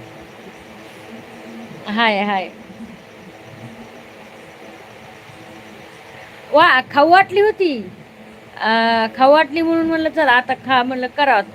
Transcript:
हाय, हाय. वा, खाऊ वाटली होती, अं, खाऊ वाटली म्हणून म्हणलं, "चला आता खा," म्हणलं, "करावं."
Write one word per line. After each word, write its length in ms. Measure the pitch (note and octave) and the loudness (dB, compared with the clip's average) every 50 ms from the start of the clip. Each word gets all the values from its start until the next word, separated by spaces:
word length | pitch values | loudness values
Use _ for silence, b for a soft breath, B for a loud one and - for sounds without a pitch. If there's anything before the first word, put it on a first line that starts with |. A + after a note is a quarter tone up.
| - - - - - - - - - - - - - - - - - - - - G#2+ A2 A2+ A3+ A3+ - - - - A2+ A2+ A3+ A3+ - - D3+ - - | -20 -20 -20 -20 -20 -20 -20 -20 -20 -20 -20 -20 -20 -20 -20 -20 -20 -20 -20 -20 -20 -20 -20 -20 -20 -20 -20 -20 -20 -18 -18 -18 -18 -18 -18 -16 -12 -6
हाय, 320 | G#3 A3 A#3 A3+ G#3+ G3 | -2 0 0 0 0 0
हाय. 300 | G3+ G#3 G3+ F#3+ F3+ - - - - - - - A3+ - - - - - - - - - - - - - - - A2 A2+ - - - - - B3 A#3 - - - - - - - - - - - - - - - - - - - - - - - - - - - - - - A3 A3 G#3+ G#3+ A3 - - - - - - - - - - - - - - | -2 -2 -4 -4 -6 -8 -12 -18 -20 -20 -20 -18 -18 -18 -18 -20 -20 -20 -20 -20 -20 -20 -20 -20 -20 -20 -20 -20 -20 -20 -20 -20 -20 -20 -20 -20 -20 -20 -20 -20 -20 -20 -20 -20 -20 -20 -20 -20 -20 -20 -20 -20 -20 -20 -20 -20 -20 -20 -20 -20 -20 -20 -20 -20 -20 -20 -20 -20 -20 -20 -20 -20 -20 -20 -20 -20 -20 -20 -20 -20 -20 -20 -20 -20 -8 -2
वा, 300 | - D4 E4 F4 C#4 B3+ B3+ - | 2 4 4 4 4 2 0 0
खाऊ 180 | - D4 C#4+ D#4+ | 0 2 4 6
वाटली 300 | E4+ F#4+ G4 F#4 F4+ G4 | 6 4 4 2 2 0
होती, 520 | G4+ G#4+ G#4 - F#4+ F4 C#4+ A#3 G3 F3+ F3+ - - - - - - - - - - - - - | 2 0 0 0 -2 -2 -2 -4 -8 -12 -16 -20 -20 -20 -20 -20 -20 -20 -20 -20 -20 -20 -12 -6
अं, 500 | - G#3+ A3 A3+ A3+ A3+ A#3 A3+ A3 A3 A3 - | -2 0 0 2 2 0 0 0 -2 -4 0 2
खाऊ 140 | B3+ C4+ | 4 6
वाटली 300 | D4 D#4 D#4+ C#4+ C#4 E4 | 6 6 4 2 -2 -2
म्हणून 240 | E4 D#4+ E4 E4 E4 | -2 0 0 0 0
म्हणलं, 240 | E4 E4 D#4+ D#4+ D#4 | 0 -2 -2 -2 -2
"चला 220 | D#4 D#4+ D#4 C4+ | -2 0 2 4
आता 220 | A#3+ B3 B3 B3 C4 | 4 4 2 0 -4
खा," 300 | B3+ - B3 C4 B3+ B3 | -6 -2 0 0 0 0
म्हणलं, 240 | B3+ C4 B3+ B3 B3 | -2 -4 -6 -8 -6
"करावं." 340 | - - C#4+ C#4 B3+ G#3 G3+ G#3+ - | -4 -2 0 2 2 2 0 -2 -8